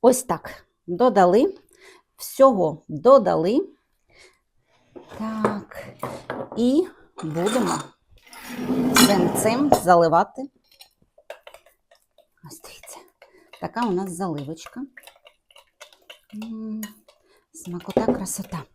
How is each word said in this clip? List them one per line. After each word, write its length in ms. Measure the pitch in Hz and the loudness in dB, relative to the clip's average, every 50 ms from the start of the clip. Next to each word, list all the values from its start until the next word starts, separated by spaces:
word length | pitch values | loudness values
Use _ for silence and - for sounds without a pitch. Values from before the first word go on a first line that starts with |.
ось 220 | - 247 254 247 - | 6 4 4 2 -2
так. 420 | - 175 156 - - - - _ _ _ _ _ | -6 -6 -6 -6 -16 -20 -20 _ _ _ _ _
Додали. 680 | - 175 170 240 254 202 202 185 180 180 220 285 392 - - _ _ _ _ - - - _ _ _ _ | -10 -2 2 2 4 6 6 6 6 6 4 4 2 -2 -8 _ _ _ _ -20 -20 -20 _ _ _ _
Всього 640 | _ - - - - 269 269 247 190 175 156 147 151 _ | _ -16 -16 2 6 6 6 6 4 0 -2 -2 -6 _
додали. 800 | - 165 147 156 240 269 254 208 180 170 160 160 185 226 294 392 - _ _ _ _ _ _ _ _ _ _ - - _ _ _ _ _ _ _ _ _ _ _ _ _ - - - - | -12 -12 0 6 8 8 8 6 4 0 2 0 2 0 0 -2 -4 _ _ _ _ _ _ _ _ _ _ -20 -20 _ _ _ _ _ _ _ _ _ _ _ _ _ -20 -20 -20 -12
Так. 680 | - 214 220 220 220 214 208 208 202 - - - - - - - _ - - - - - - - - - - - | -10 -10 -8 -6 -4 -2 -2 -4 -4 -10 -12 -16 -16 -16 -16 -14 _ -12 -12 -12 -14 -12 -12 -10 -10 -10 -10 -4
І 300 | - 233 247 262 311 370 370 - _ - _ _ - - | 0 0 2 2 2 0 0 -6 _ -20 _ _ -12 -10
будемо 560 | 156 151 165 175 208 226 254 220 170 160 151 - - _ _ _ _ _ _ _ - - - - - 240 - - - 254 - - - - | -8 -4 -2 -2 0 0 0 -2 -2 -4 -6 -8 -12 _ _ _ _ _ _ _ -20 -20 -20 -16 -14 -12 -10 -6 -4 -2 -2 -2 2 4
всім 440 | - - - 202 190 180 170 - | 4 4 4 4 2 2 0 -2
цим 340 | - - - 226 254 294 285 226 196 - | 0 0 0 0 0 2 2 2 2 4
заливати. 580 | 175 180 170 170 165 156 170 202 - - - 269 285 _ _ _ _ _ _ - _ _ _ _ _ _ _ _ _ - - _ - - - _ _ _ _ _ _ _ _ _ _ _ _ _ _ _ _ _ | 4 4 6 6 4 4 2 2 0 -6 -14 -16 -16 _ _ _ _ _ _ -20 _ _ _ _ _ _ _ _ _ -20 -20 _ -20 -20 -20 _ _ _ _ _ _ _ _ _ _ _ _ _ _ _ _ _
Ось 140 | 147 - - | -20 -20 -20
дивіться. 360 | - - - - - - - - - _ _ _ - _ _ - _ _ - - | -20 -20 -20 -20 -20 -20 -20 -20 -20 _ _ _ -20 _ _ -20 _ _ -16 -12
Така 260 | - 175 - 220 247 | -12 -10 -6 -4 -2
у 40 | 226 | 0
нас 200 | 180 180 196 190 | 0 -2 -2 -6
заливочка. 760 | 170 165 196 180 156 147 139 135 165 - - - - 240 269 269 _ - - - _ _ _ - _ _ _ _ _ - _ _ _ _ - _ - _ _ _ - _ _ _ - 214 220 | -6 -6 -6 -4 -4 -6 -6 -10 -12 -12 -14 -18 -14 -14 -14 -14 _ -20 -20 -20 _ _ _ -20 _ _ _ _ _ -20 _ _ _ _ -20 _ -20 _ _ _ -20 _ _ _ -14 -14 -12
М, 380 | 226 226 220 220 220 214 220 214 214 - _ _ _ _ _ _ _ _ _ _ _ _ | -12 -10 -10 -8 -8 -8 -8 -10 -12 -14 _ _ _ _ _ _ _ _ _ _ _ _
смакота, 520 | - - 180 175 175 - - 185 - 220 | -18 -14 -12 -12 -10 -10 -4 -4 -2 -2
красота. 580 | 247 247 233 196 180 - - 190 - - 160 127 _ _ | 0 -2 -4 -6 -8 -10 -12 -12 -12 -12 -14 -14 _ _